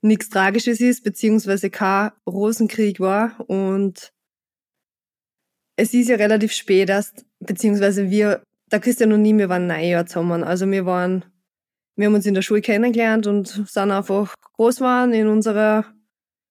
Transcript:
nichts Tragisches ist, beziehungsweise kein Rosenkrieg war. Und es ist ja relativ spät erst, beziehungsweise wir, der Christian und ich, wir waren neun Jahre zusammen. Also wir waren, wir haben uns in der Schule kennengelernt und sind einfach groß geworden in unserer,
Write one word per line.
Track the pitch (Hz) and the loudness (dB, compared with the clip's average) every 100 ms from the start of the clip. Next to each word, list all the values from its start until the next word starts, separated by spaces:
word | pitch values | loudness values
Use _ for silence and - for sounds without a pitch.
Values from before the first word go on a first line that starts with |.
nichts | 214 214 - | 2 2 0
Tragisches | 196 190 220 240 226 | 0 2 0 -2 0
ist, | 247 247 | 0 0
beziehungsweise | - 196 220 220 214 196 196 | -4 -2 0 0 0 -4 -4
kein | - 196 196 208 _ - | -2 0 0 -2 _ -10
Rosenkrieg | 185 208 226 220 - 214 185 | -4 -2 0 -2 0 -2 0
war. | 190 202 226 226 - | -2 0 -2 -6 -6
Und | 196 196 196 196 180 - _ _ _ _ _ _ _ _ _ _ _ _ _ _ _ _ - | -4 -2 -2 -2 -4 -20 _ _ _ _ _ _ _ _ _ _ _ _ _ _ _ _ -4
es | 226 | 0
ist | 240 233 | 2 2
ja | 233 | 2
relativ | 208 214 214 | 2 2 0
spät | - - 190 190 | -4 0 2 2
erst, | 196 202 - _ _ | 0 -4 -12 _ _
beziehungsweise | - 185 214 202 196 196 196 | -10 -2 0 2 0 0 0
wir, | 208 208 202 _ _ _ | 2 2 0 _ _ _
der | 214 | -2
Christian | 247 247 226 | 0 0 2
und | 214 | 4
ich, | 214 214 | 4 4
wir | 196 | 2
waren | 180 180 | 0 -2
neun | 160 | -2
Jahre | 170 175 175 | 0 -2 -2
zusammen. | - 175 170 | -4 -2 -2
Also | 156 180 190 | -2 -2 -2
wir | 196 | -2
waren, | 185 180 180 185 - _ _ _ _ _ _ | -2 -2 -2 -4 -6 _ _ _ _ _ _
wir | - 208 | -2 2
haben | |
uns | 214 202 | 2 2
in | |
der | 190 | -2
Schule | 190 214 | 0 -2
kennengelernt | 208 208 240 226 226 220 208 | 0 0 0 0 0 0 0
und | 202 190 | -2 -4
sind | 208 202 - 196 | -8 -6 -4 -2
einfach | 196 196 196 202 - _ | -2 -2 -2 -4 -8 _
groß | _ 226 254 | _ 0 2
geworden | 262 247 247 | 0 2 2
in | 226 214 | 2 2
unserer, | 214 214 208 214 214 214 _ _ _ _ _ _ | 2 0 0 2 2 -2 _ _ _ _ _ _